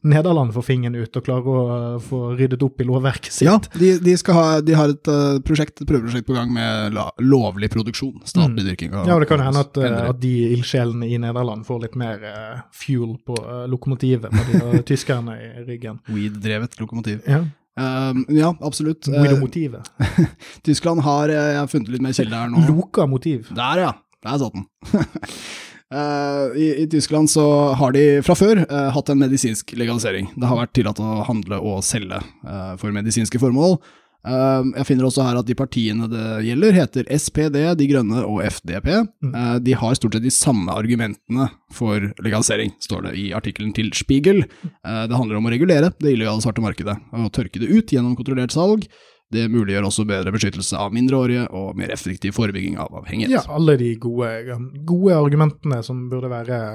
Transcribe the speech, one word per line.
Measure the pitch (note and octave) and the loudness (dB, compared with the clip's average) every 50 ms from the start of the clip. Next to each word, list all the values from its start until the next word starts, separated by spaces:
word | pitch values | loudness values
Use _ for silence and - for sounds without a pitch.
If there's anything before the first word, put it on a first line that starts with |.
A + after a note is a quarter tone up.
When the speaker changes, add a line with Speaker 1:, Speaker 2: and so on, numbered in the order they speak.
| - | 6
Speaker 1:
Nederland | D3+ D3 D#3 D#3+ F#3 E3+ D#3 C3+ A#2 G#2+ | 6 4 6 6 4 2 2 2 0 -2
får | A#2+ A#2 | -4 -2
fingeren | - C3+ B2+ B2 A#2+ A#2+ A#2+ A#2 | -2 -2 0 0 -4 -4 -6 -8
ut | A2+ - | -6 -6
og | B2+ B2 | -8 -4
klarer | - C3 B2+ B2 | -2 -4 -2 0
å, | C3 C3 B2+ B2 A#2+ A#2+ A#2+ A#2+ A#2+ A#2+ | 0 0 0 0 0 -2 -4 -4 -6 -6
eh, | A#2+ | -8
få | A2+ - C3+ B2+ A#2+ A#2+ B2 B2 | -8 -6 -6 -6 -4 -4 0 0
ryddet | C3 C3 B2+ B2 C#3+ | 0 0 2 0 -2
opp | C3 - - | -2 -2 -2
i | B2+ | -2
lovverket | B2 B2+ C3+ C3 C3+ - - - - - | 0 0 0 0 0 -2 -4 -8 -10 -2
sitt. | - - D#3 | 4 6 6
Speaker 2:
Ja, | G3 A3 G3+ - - E3+ | 6 6 4 0 0 4
de, | F3 F#3 F#3 F3 | 4 4 4 6
de | F3 F3 F3+ | 4 4 4
skal | F3 - - F3 | 4 4 4 6
ha, | E3+ E3 D#3+ D#3+ D#3 | 6 6 6 4 2
de | D3+ D#3 D#3+ | 4 4 4
har | D#3 D3+ D3 | 6 6 4
et, | C#3+ D3 _ - | 2 0 _ 0
eh, | D3 C#3+ C#3+ C#3+ C#3 C#3 | 2 2 2 2 0 0
prosjekt, | C3 - D#3 D3 D3+ D3 _ - | 0 0 0 0 0 -2 _ -12
et | C#3+ C#3+ | -2 0
prøveprosjekt | D#3 C3 A2+ A#2 A#2+ B2 A2+ | 0 0 0 0 -4 -4 -2
på | - C3 | -2 -2
gang | B2 A#2 A#2+ A#2+ | -2 0 -2 -2
med | A#2 A2+ A2+ A2 A2 G#2+ G#2 G#2+ | -2 -2 -2 -2 -2 -4 -4 -4
la-, | G#2+ G#2 - - - | -4 -6 -6 -4 0
lovlig | A#2 C3 C#3 C3 A2+ G2+ F#2 G2 G#2 G#2 | 4 6 6 6 4 2 -2 -2 -4 -2
produksjon, | - A2+ A2 A2+ A#2 - C#3+ C3+ B2 - - | -2 -2 -4 -4 -6 -6 -8 -8 -8 -10 -16
statlig | - - F3+ E3 C#3 A#2 A2 | -2 2 2 4 4 2 0
Speaker 1:
Mm. | G2 G2 F2+ | -2 -2 -4
Speaker 2:
dyrking | - - - F#2 | -4 -6 -6 -6
av | G2+ F3+ | -4 0
Speaker 1:
Ja, | F3 F3 | 2 4
og | E3 | 4
det | D3+ - | 4 4
kan | D#3+ D3 | 2 2
hende | C3 C3+ C3+ C#3+ | 2 2 2 0
at, | C#3 C#3+ _ C#3 | 0 0 _ -2
eh, | C3 | 0
Speaker 2:
Endelig. | B2 A#2 A#2 A#2 A#2+ | 0 0 0 0 -2
Speaker 1:
at | B2+ B2 | -2 -2
de | B2 B2+ B2 A#2+ A#2 A#2 B2 | 0 0 2 2 2 2 2
ildsjelene | A#2+ A#2+ - - C3+ A#2+ A#2 A2+ A#2+ A#2+ A2+ | 0 -2 -2 -2 0 0 0 -2 -4 -4 -4
i | A#2+ | -2
Nederland | A#2+ A#2+ A#2 A#2 B2 B2 A#2+ G#2+ G#2+ A2 | -2 -2 -4 -2 -2 -4 -4 -4 -8 -8
får | - B2+ A#2+ | -8 -8 -6
litt | A#2 A2+ - | -6 -8 -8
mer, | B2+ A#2+ A2+ A2 G2+ G#2+ | -6 -6 -6 -8 -10 -12
eh, | G#2 G#2 G#2+ A2 A2 A#2+ B2+ - _ | -14 -14 -14 -14 -14 -14 -16 -16 _
fuel | _ - - - C#3 B2 A#2+ A2+ A2+ B2 _ | _ -16 -6 -2 -2 -2 -2 -4 -6 -10 _
på, | - A#2+ A#2 | -8 -8 -8
eh, | A2 A2+ A#2+ B2 B2 | -8 -8 -12 -10 -6
lokomotivet, | B2+ B2+ B2 - C3+ C3+ B2 - C3 B2+ A#2+ A2 A2 | -4 -6 -4 -2 -4 -4 0 2 2 2 0 0 0
når | A2 G#2 A#2+ B2+ A#2+ | 0 0 2 4 4
de | F#3 | 2
har | C3 A#2+ A#2+ C#3+ B2 | 4 4 2 2 2
Speaker 2:
<laughs> | |
Speaker 1:
tyskerne | - C#3+ C3 - - C#3 B2 A#2 A#2 A2+ | 2 -2 -2 0 -2 -4 -4 -4 -8 -10
i | A2+ A2+ A2+ A#2+ A#2+ A#2+ | -12 -14 -16 -16 -16 -12
ryggen. | B2+ B2 A#2 A#2 A2 A2 A2 _ - | -12 -12 -10 -10 -12 -14 -14 _ -8
Speaker 2:
Weed-drevet | A2 G#2+ G#2 G#2+ G#2 G#2 G2+ A2 A2 G#2+ A2+ A#2+ - - | -6 -4 -4 -4 -6 -6 -6 -4 -4 -4 -4 -8 -8 -10
lokomotiv. | A2+ G#2+ - A#2 A2 A2+ G#2 G#2+ - | -12 -8 -8 -8 -6 -6 -6 -6 0
Speaker 1:
Ja. | - C#3 D3+ E3+ D#3 C#3+ _ _ _ _ - | 0 2 2 2 -2 -8 _ _ _ _ -6
Speaker 2:
Ehm, | C3 C3 C3 C3 C3 C3+ B2+ B2+ B2+ - | -6 -4 -2 -2 -2 -2 0 -2 0 2
ja, | D3 D3+ D#3 E3+ F3 D#3 | 2 4 4 4 0 -2
absolutt. | - D3 C#3 - D3+ D#3 D#3+ - - C#3+ | -6 -8 -6 -4 -4 -4 -4 -2 -2 0
Eh, | C#3+ C#3+ C#3+ | 4 4 6
Speaker 1:
Weedomotivet. | C#3+ C#3 C3+ C3+ B2 - F3 D#3+ C#3 A#2 - A2+ - _ _ | 6 4 4 2 -2 -4 -4 -6 -6 -6 -12 -16 -20 _ _
Speaker 2:
<laughs> | A#2+ G2 - - E3 - - _ - - - - _ | -2 0 4 2 2 2 0 _ -20 -20 -20 -8 _
Tyskland | D#3 D3 - - E3+ E3+ E3 | 0 0 2 2 0 0 0
har, | C#3 D3 C#3+ C#3+ D3 D3+ | 0 2 0 2 2 0
eh, | D#3 D3+ D3 D3+ D3 | 0 0 0 0 0
jeg | |
har | C#3+ C#3+ | 0 -2
funnet | C3+ - D3+ A2 G2+ | -2 -2 -4 -2 -2
litt | B2 B2+ C3 | -4 -4 -2
mer | C3 B2+ | -2 0
kilder | - B2+ A2 A2+ | 0 0 -2 -2
her | A2+ A#2 A#2+ | -4 -4 0
nå. | A#2+ E3+ D#3+ D3 | 4 4 6 6
Speaker 1:
Lokomotiv. | D#3 E3 F3+ - - - E3+ C#3 C3 C3 - E3 D3+ A#2+ G#2+ - - | 4 2 0 0 0 0 2 2 0 -2 -2 -2 -4 -4 -6 -8 -8
Speaker 2:
Der, | A2+ A#2 B2+ D3+ F3+ | -6 -4 -2 0 0
ja. | F#3 F3 - - _ _ _ _ _ | 0 -2 -4 -6 _ _ _ _ _
Der | A2 B2 C#3+ | -6 -4 -2
satt | C3+ A2+ - | -4 -4 -6
den. | F2+ F#2+ _ _ _ - - - | -10 -12 _ _ _ -6 -2 0
<laughs> | G3+ - - - - - - - - - - - - - - - - _ _ C3 | 0 0 -2 -6 -14 -12 -12 -14 -14 -14 -14 -14 -16 -16 -18 -20 -20 _ _ -6
Eh, | C#3+ D3 D3 D3 C#3+ C#3+ C#3+ C#3+ C#3+ C#3 C3 A#2+ | -4 -4 -2 -2 -2 -2 -2 0 0 -2 -2 0
i, | C#3+ D#3 D#3 D3 C3+ D#3+ | 0 0 0 2 0 -2
i | D#3 | 0
Tyskland | E3 D3+ C3+ - D3 D3+ D#3 D3 | 0 0 0 2 2 4 4 4
så | - D#3 D3 D3 D3 C#3+ D3 C#3+ C3+ | 4 4 6 6 6 6 4 2 2
har | B2 C#3+ B2+ B2+ | 2 2 4 6
de | C#3 D3 D3 C#3+ C#3+ C3+ | 6 6 6 6 4 6
fra | - F3 | 4 6
før, | - G3 G#3 A3+ G3+ D#3+ | 6 6 6 6 6 4
eh, | - - D3 C#3 C3+ | 2 0 -2 0 0
hatt | B2 C#3+ C3 - | 0 -2 0 2
en | C#3+ C#3 | 4 4
medisinsk | C#3 C3 C3+ C#3 - B2 A2 G#2+ - - - | 4 4 2 2 0 0 -2 -4 -8 -10 -6
legalisering. | A#2 A#2+ A2+ A#2 A#2+ A2 A#2 F#2+ F#2+ F#2+ F#2 - | -4 -4 -2 -2 -2 -2 -2 -2 -4 -6 -8 -6
Det | - B2 B2 | -2 0 0
har | B2+ | 0
vært | A#2 A#2+ - _ | 0 -2 0 _
tillatt | - A2+ G#2 G#2 - | 2 2 2 -2 -4
å | G#2 A2 A2 G#2+ G#2 | -4 -4 -2 -4 -2
handle | - A#2 A2 G2 F2 G2+ G2 | -2 -2 -4 -4 -4 -6 -4
og | G2+ G#2+ G2+ F#2+ F#2+ | -4 -4 -4 -2 -2
selge, | - - A2+ G2+ F#2 F#2 F#2+ F#2 - - _ - | -2 -4 -4 -6 -6 -8 -10 -10 -12 -16 _ -14
eh, | - G2 G2 F#2 F#2 F#2 | -12 -10 -10 -10 -10 -10
for | F#2+ - G#2+ | -8 -6 -4
medisinske | G#2 G#2 G#2+ A2 G2+ A2+ A2+ G#2+ - B2 | -4 -4 -2 -2 0 0 -2 0 0 2
formål. | C3 C3 A#2+ C3+ D#3 F3+ F#3 D#3 _ - _ _ _ _ _ _ _ | 2 2 4 4 4 4 2 2 _ -10 _ _ _ _ _ _ _
Eh, | G#2+ B2+ C3 C3 C3+ C3+ C3 C3 C3 - - | -4 -2 0 2 2 2 2 0 -2 -2 -4
jeg | C3 - | 0 0
finner | C#3+ B2+ B2+ | 2 2 2
også | C3 B2 C#3 C3 | 2 2 2 0
her | B2+ A#2+ B2 | 2 0 -2
at | A#2 | -2
de | A2+ B2 | -2 -2
partiene | - C3+ B2+ - B2 A2+ A2 G#2+ A2 A2+ A2 | -4 -4 -4 -2 -2 -2 0 -2 -2 -4 -4
det | A#2 A2+ A2 A2 A2 A2 A2 A#2 | -4 -6 -6 -6 -4 -4 -4 -2
gjelder | A#2+ C#3 F#3 A3 G3 | 0 2 4 6 6
heter | F#3 D3+ - - C3 A#2+ - | 6 4 2 -2 -4 -4 0
S | - D3+ - - | -2 -2 -2 -2
P | _ - D3+ D#3 | _ -2 -2 0
D, | C#3+ C#3+ D3+ E3+ F3 | 0 0 0 0 2
De | D#3 C#3+ | 2 2
Grønne | C#3 C#3+ C3+ A#2+ G2+ A2 C3 A2+ | 2 4 2 2 2 0 -2 -2
og | F#2+ G#2+ G2 F2+ | -2 -2 -2 -2
F | G#2 E2+ - _ | -4 -4 -6 _
D | D#3 - - | -8 -8 -4
P. | - - E3+ G#3+ A#3 G#3 _ _ - | -2 0 0 0 0 -2 _ _ -6
Speaker 1:
Mm. | C3+ C3 | -6 -4
Speaker 2:
Eh, | A#2 B2+ A#2+ A#2+ B2 | -2 -2 -2 -2 0
de | B2 B2 C3 | 2 2 0
har | - - A2+ B2+ | 2 2 0 0
stort | - - A2+ G2+ | 0 0 -2 -2
sett | A2 A2+ | 0 -2
de | B2+ | 0
samme | C3 - - D3+ B2+ G#2+ F2+ F#2 F#2 | 0 2 2 2 2 2 0 -2 -4
argumentene | G#2+ G#2+ A2+ A#2+ A#2 A#2 G#2+ G2+ - _ _ A#2 B2+ C3+ B2 - _ _ _ | -2 0 0 0 0 0 -4 -6 -10 _ _ -2 -2 -2 -2 -4 _ _ _
for | - - A#2+ A2 G#2 G#2+ G2 G2 G#2 - | -8 -4 -2 -2 0 0 -2 -4 -6 -6
legalisering, | F2 A2 A2 G#2+ - - A2+ G#2 A2 G#2 - _ | -4 -2 -2 0 0 0 0 -2 -2 -4 -6 _
står | - - G#2+ F2+ F2+ | -8 -8 -6 -6 -6
det | F#2 - | -8 -8
i | F2+ G2+ G2 F2+ | -8 -8 -6 -6
artikkelen | A2 - G#2 F#2+ - G#2+ G#2+ G2+ | -6 -6 -8 -8 -6 -6 -6 -4
til | - A2 G#2+ D#2+ | -2 -4 -2 -4
Spiegel. | - - - C#3 C#3 D3 F#3 G#3 G3+ C3+ - - _ - E3 _ _ _ | -6 -2 0 0 4 4 4 4 4 2 0 -6 _ -14 -14 _ _ _
Eh, | - A2 A2 A2+ | -8 -8 -6 -4
det | A2+ A#2+ | -2 -2
handler | B2 B2+ G#2+ G#2+ | -2 0 0 -2
om | G#2 A2 | -2 0
å | A#2 A#2 | 0 2
regulere | A#2+ D#3+ F#3 F3 C#3+ D3+ F#3 - _ | 2 4 4 4 4 4 2 0 _
det | D#3 D3 C3+ | 0 2 2
illegale | A2+ A2 G#2+ G#2+ A2 A2 | 2 2 0 -2 0 -2
svarte | B2 G#2 - A2+ | -2 -2 0 -2
markedet | G#2 G2 - - G#2 G#2 G#2 - - - | -2 -4 -4 -6 -6 -6 -8 -10 -10 -6
og | A#2 A2+ G#2 | -4 -4 -2
tørke | - - A#2 F2+ - F#2+ | -2 -4 -6 -4 -6 -6
det | A#2 - | -2 2
ut | F3 A3+ A3 - - | 4 2 4 2 0
gjennom | B2+ A#2+ B2 B2 | 0 0 0 -2
kontrollert | B2 B2 B2 C3+ B2+ B2 A#2+ | -4 -4 -4 -4 -4 -4 -2
salg. | - D3+ E3+ G3 G#3+ A3 G3+ - _ _ _ _ _ _ _ _ - | -2 0 2 2 2 0 -2 -8 _ _ _ _ _ _ _ _ -4
Det | A2+ A#2 A2 | -4 -2 0
muliggjør | A2+ A#2+ G#2+ G2 G2 G2 G2+ G2 | 0 0 0 0 -2 -2 -2 -2
også | G2 - G#2+ | -2 -2 -2
bedre | G#2+ G2+ F#2+ F#2 F#2 | -2 -2 -2 -2 -2
beskyttelse | G2 G#2+ G#2 G2 - F2 F#2 - G2+ - | -2 -2 -2 -2 -4 -4 -6 -6 -4 -4
av | G2+ G2+ A2 | -4 -4 -2
mindreårige | A#2 B2 C3 C3+ C3+ B2+ A#2+ A#2+ B2 B2 - | 0 0 2 2 2 2 0 0 -2 -4 -6
og | - F#2 G2 G2 - | -8 -10 -10 -8 -8
mer | F#2+ F#2+ - | -8 -8 -8
effektiv | - - - F2+ F#2 - - F#2+ G2+ | -8 -8 -8 -8 -8 -6 -6 -6 -2
forebygging | - A#2 G2+ G2 G2 F#2 F2+ E2+ E2 | -2 -2 -2 -2 -4 -6 -6 -6 -8
av | - - - | -8 -10 -12
avhengighet. | - - - - A3 - - C4 | -14 -12 -10 -6 -4 -2 0 0
Speaker 1:
Ja, | - - - | 0 0 -2
alle | D3 D3+ E3 D#3 D3 C3 | -2 2 4 4 4 4
de | B2 A#2+ A#2 | 2 -2 -4
gode, | A2+ A#2 A#2+ A#2 A#2+ B2 A#2 A2+ A2+ A#2 B2+ B2 A#2+ B2 C3 C#3 C#3+ D3 | -4 -6 -4 -4 -2 -4 -4 -6 -8 -10 -10 -10 -10 -10 -12 -12 -12 -4
gode | D#3+ F3 F3 F#3+ G3 F3+ | -2 0 2 4 4 4
argumentene | D#3 D3 C#3+ C#3+ D3+ D#3 D3+ D3 - - D3+ C#3+ A#2 A2 | 4 4 4 4 4 4 2 2 -2 -4 -2 -2 -2 -4
som | - B2+ B2+ B2 B2 | -6 -8 -8 -6 -6
burde | B2+ B2+ B2+ B2+ | -6 -6 -6 -6
være. | B2 A#2+ A#2 A#2 B2+ A#2+ A2+ G#2+ A2 | -6 -8 -6 -4 -4 -4 -4 -6 -8